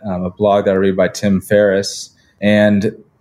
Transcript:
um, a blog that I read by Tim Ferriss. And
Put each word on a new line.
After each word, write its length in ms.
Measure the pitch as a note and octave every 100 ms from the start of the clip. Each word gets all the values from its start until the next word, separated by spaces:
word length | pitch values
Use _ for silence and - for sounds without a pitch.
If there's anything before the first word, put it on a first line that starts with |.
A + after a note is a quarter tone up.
| G#2+
um, 180 | F2+
a 60 | F2+
blog 360 | F2+ G#2 G2+ G2+
that 80 |
I 20 | F#2+
read 200 | G2 F#2
by 120 | F#2
Tim 320 | - G#2 F#2+
Ferriss. 680 | - G#2 G#2 G2 G2+ - - _ _ _
And 540 | G2+ G#2 G#2 G2+ G#2 - - _